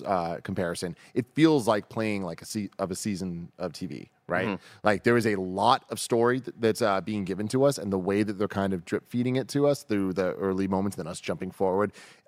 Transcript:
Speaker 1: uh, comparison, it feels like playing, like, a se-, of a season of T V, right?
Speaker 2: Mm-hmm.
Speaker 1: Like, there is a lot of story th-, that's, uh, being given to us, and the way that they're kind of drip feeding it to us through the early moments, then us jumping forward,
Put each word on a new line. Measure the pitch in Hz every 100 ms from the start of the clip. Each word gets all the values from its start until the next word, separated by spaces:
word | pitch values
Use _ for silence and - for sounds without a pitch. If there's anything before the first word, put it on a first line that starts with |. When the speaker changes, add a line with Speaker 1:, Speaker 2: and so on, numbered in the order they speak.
| -
Speaker 1:
uh, | 92 85 85
comparison, | - 95 87 - 90 - - -
it | -
feels | - 160 151 110
like | 104 -
playing, | 117 110 101
like, | 90 82
a | -
se-, | 110 98 -
of | 95
a | 92
season | 110 92 92 85 85 -
of | 90
T | - 90
V, | 65 - _ -
right? | 87 101
Speaker 2:
Mm-hmm. | 92 - -
Speaker 1:
Like, | 107 98 123
there | 120
is | 110
a | 98
lot | 92 95 113 127 -
of | 113
story | - 117 120 131
th-, | 117 -
that's, | 113 101
uh, | 110 95
being | 90 107 92
given | 92 107
to | 127
us, | 139 135
and | 101
the | 95
way | 90 101
that | 107
they're | 98 101
kind | 101 98
of | 92 -
drip | 101 -
feeding | 123 123 131
it | 120
to | 143 143
us | 143
through | - 104 95
the | 90 90
early | - 95 95 95
moments, | 95 101 92
then | 82
us | 90
jumping | - 87 92
forward, | - 95 95 104 - - -